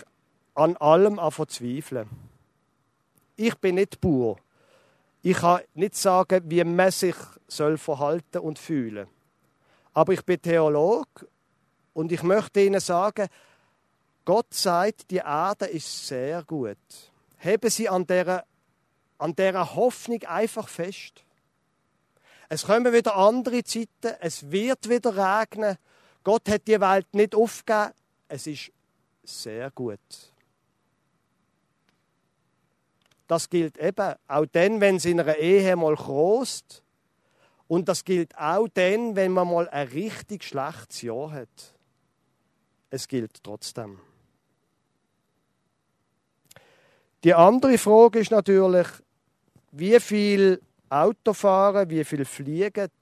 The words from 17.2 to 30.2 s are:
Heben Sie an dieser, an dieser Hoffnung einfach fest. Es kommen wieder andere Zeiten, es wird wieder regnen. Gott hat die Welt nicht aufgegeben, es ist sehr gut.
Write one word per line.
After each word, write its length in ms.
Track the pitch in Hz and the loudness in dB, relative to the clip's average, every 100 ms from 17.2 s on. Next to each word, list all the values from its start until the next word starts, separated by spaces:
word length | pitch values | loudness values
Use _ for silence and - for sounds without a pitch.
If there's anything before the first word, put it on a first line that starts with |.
| _ _ | _ _
Heben 320 | 170 214 226 | -2 0 0
Sie 180 | - 220 | -2 -2
an 160 | 185 180 | -2 0
dieser, 400 | 180 175 185 - _ _ _ _ _ _ - | 0 0 -4 -8 _ _ _ _ _ _ -8
an 180 | 156 165 | -6 -2
dieser 400 | 190 185 170 165 | 0 0 -4 -2
Hoffnung 460 | 247 - - 233 | -2 -2 -8 -8
einfach 440 | - 170 226 226 - | -6 -4 -4 -6 -12
fest. 560 | - 175 - - _ _ _ _ _ _ _ _ _ _ _ _ _ - | -10 -10 -12 -18 _ _ _ _ _ _ _ _ _ _ _ _ _ -10
Es 200 | 156 - | -6 0
kommen 260 | 220 247 | 2 4
wieder 220 | 233 226 202 | 2 2 4
andere 480 | 202 254 240 240 | 4 4 0 -4
Zeiten, 520 | - 226 226 _ - - | -4 -6 -8 _ -8 -6
es 320 | 170 - 143 | -8 -10 -4
wird 360 | 190 240 262 214 | -2 -2 -2 -2
wieder 280 | 240 240 190 | 0 0 0
regnen. 600 | 190 208 220 202 214 190 _ _ _ _ | 0 0 -2 -4 -4 -4 _ _ _ _
Gott 240 | 190 226 - | 0 0 0
hat 180 | 208 - | -2 0
die 120 | 214 | 2
Welt 320 | 190 196 - | 4 2 0
nicht 200 | 202 208 | 0 2
aufgegeben, 600 | 214 226 - - 214 208 - _ _ - | 2 0 -2 -2 -2 -2 -8 _ _ -16
es 180 | 147 156 | -14 -12
ist 260 | 139 - _ _ _ _ _ | -14 -16 _ _ _ _ _
sehr 480 | - - 117 110 135 | -20 -16 -12 -12 -12
gut. 280 | - 120 101 _ - | -10 -10 -10 _ -20